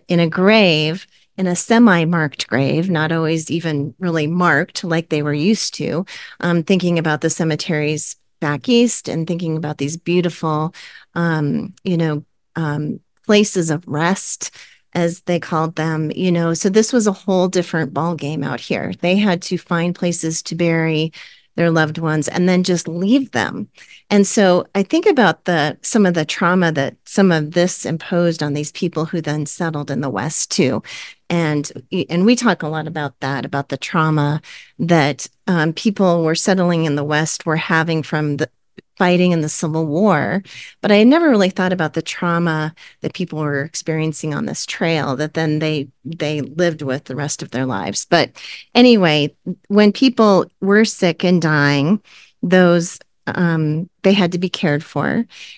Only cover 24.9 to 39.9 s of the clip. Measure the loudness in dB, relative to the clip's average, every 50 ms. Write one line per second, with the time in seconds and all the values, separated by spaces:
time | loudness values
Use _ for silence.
24.9 | 0 2 2 4 4 4 4 4 2 0 -2 -2 0 0 0 -2 -4 -6 -6 0
25.9 | 2 2 4 4 2 0 -2 -4 -2 -2 0 2 2 2 2 2 0 0 -2 -4
26.9 | -6 _ -14 -4 0 2 4 4 4 2 0 0 0 0 0 0 0 -4 -6 -6
27.9 | -6 -6 -6 -4 -2 0 0 0 0 -2 -4 -4 -4 -4 -6 -8 -6 -6 -6 -4
28.9 | -4 -4 -6 -4 -4 -6 -4 -4 -4 -4 -4 -6 -6 -4 -4 -4 -4 -6 -6 -6
29.9 | -6 -4 -4 -4 -4 -4 -4 -4 -4 -4 -4 -2 0 0 0 0 0 -2 -6 -8
30.9 | -14 -16 -16 -16 -20 _ _ -4 -2 0 0 0 0 -2 -4 -6 -10 -16 -12 -6
31.9 | -6 -4 -4 -2 0 2 4 4 2 4 2 0 0 0 -2 -6 -6 -6 -6 -6
32.9 | -6 -6 -6 -6 -6 -6 -6 -4 -4 -4 -6 -4 -4 -4 -4 -4 -6 -8 -6 -4
33.9 | 0 0 2 2 2 2 0 0 -2 -4 -6 -10 -20 -20 -20 -14 _ -4 0 2
34.9 | 4 4 4 2 0 -4 -10 -16 _ _ -4 -2 0 2 2 0 -2 -2 -2 -2
35.9 | 0 2 2 2 2 2 2 0 0 0 0 0 2 2 2 2 2 2 0 0
36.9 | 0 -2 -2 0 0 0 0 -2 -4 -4 -4 -2 -2 -2 0 0 0 0 2 0
37.9 | -2 -4 -4 -4 -4 -2 -2 -2 -2 -4 -4 -6 _ _ _ _ _ _ -20 _
38.9 | _ 0 2 2 4 4 4 2 2 0 0 -2 -4 -4 -4 -2 -2 -2 -2 -2